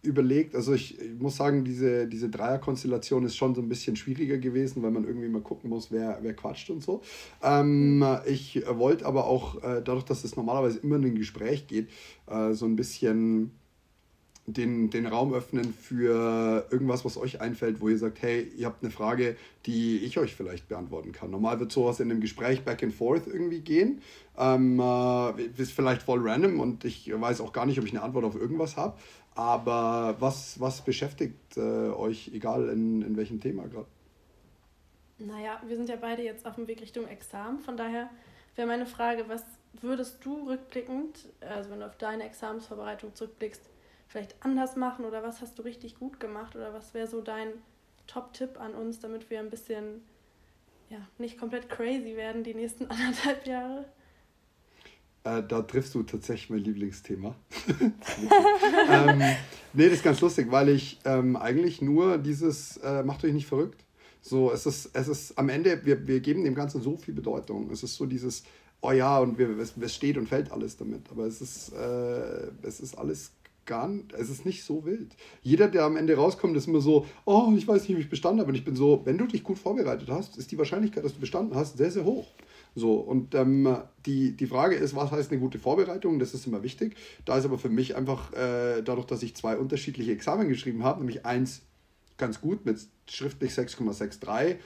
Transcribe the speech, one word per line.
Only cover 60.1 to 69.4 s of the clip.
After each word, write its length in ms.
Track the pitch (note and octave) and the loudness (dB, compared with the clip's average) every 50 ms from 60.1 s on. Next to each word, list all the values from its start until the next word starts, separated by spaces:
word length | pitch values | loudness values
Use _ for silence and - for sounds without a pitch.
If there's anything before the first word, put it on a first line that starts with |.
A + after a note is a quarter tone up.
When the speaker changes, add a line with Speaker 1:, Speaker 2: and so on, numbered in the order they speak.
| C#3 - | 4 6
Speaker 1:
lustig, 260 | F3+ F3 E3+ - B2+ A#2 | 4 4 4 2 0 4
weil 180 | B2+ C3+ C#3 C#3+ | 6 6 8 8
ich, 300 | C#3+ C3+ C3+ - - - - | 6 6 4 -4 -12 -6 0
ähm, 300 | C3+ C3 B2+ B2+ B2+ B2+ | 2 2 4 4 4 2
eigentlich 460 | A#2+ A2 A#2 B2 D3+ F3 E3+ - - | 2 2 2 2 4 2 2 0 0
nur 360 | C#3 C#3+ D3 D#3+ F3+ F#3+ F3+ | 0 4 4 6 6 6 4
dieses, 600 | D#3 C#3+ D3 D3 C#3+ E3 D#3+ C#3+ - - - - | 2 2 0 -2 2 2 0 0 0 -8 -14 -14
äh, 260 | - - C3+ C#3 C#3 C3 | -8 -4 -2 -2 0 0
„Macht 200 | C3+ C#3+ - - | -2 -2 0 0
euch 100 | D#3+ C#3+ | 0 2
nicht 120 | D3+ C#3+ | 0 0
verrückt.“ 380 | - C#3 C3+ D#3+ - - - - _ _ _ - - - _ | 0 0 0 0 0 -4 -16 -20 _ _ _ -20 -20 -20 _
So, 300 | _ - C3 C3 C3 B2+ | _ -2 2 4 4 4
es 140 | A#2+ B2 - | 2 2 0
ist, 240 | D3+ C#3 - - - - | -2 -2 -2 -10 -6 -4
es 140 | B2+ C3 | -4 -2
ist 300 | D3 D3 C#3+ - - - | -2 -2 -4 -6 -8 -2
am 120 | - C#3 C#3 | 0 0 2
Ende, 360 | C3 D3+ E3+ F#3 E3+ - - | 2 2 2 2 2 2 2
wir, 220 | C#3+ C#3 C#3 C#3 | 2 2 2 2
wir 120 | C3+ C3 B2+ | 0 0 0
geben 240 | A#2 D3 D3+ F#3 F3+ | 2 2 0 2 2
dem 120 | C#3+ B2+ | 0 0
Ganzen 260 | C#3+ C#3+ D3 - C3 | 0 -2 -4 -4 -4
so 160 | A2+ C3 D#3+ | -4 -4 -4
viel 160 | E3 - - D3+ | -4 -8 -8 -8
Bedeutung. 560 | C#3 - A2 A2+ - - - G#2 G2+ A2 - | -6 -4 -4 -4 -4 -4 -6 -6 -6 -6 -6
Es 120 | - G#2+ - | -8 -8 -8
ist 120 | - - | -10 -6
so 100 | - C#3+ | -6 -4
dieses, 380 | C3+ B2+ B2 B2 B2+ A#2+ - - - - - _ _ _ _ | -4 -4 -4 -4 -6 -6 -8 -14 -18 -20 -20 _ _ _ _
„Oh 100 | - B2+ | 0 4
ja, 280 | C3+ C3 B2+ C3+ C#3 C3+ | 4 4 6 6 4 4
und 180 | B2+ A#2+ A2+ | 4 2 4
wir, 120 | A2+ | 2